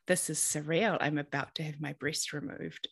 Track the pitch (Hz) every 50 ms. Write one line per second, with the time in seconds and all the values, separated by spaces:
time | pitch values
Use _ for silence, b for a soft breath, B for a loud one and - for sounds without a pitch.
0 | _ - 180 175 - - 156 - - - - 156 151 151 165 165 220 220 170 -
1 | - 151 151 147 143 - - 143 135 - - - 160 151 147 147 151 143 143 -
2 | 143 143 160 - - - - 147 - - - - - 165 - - - -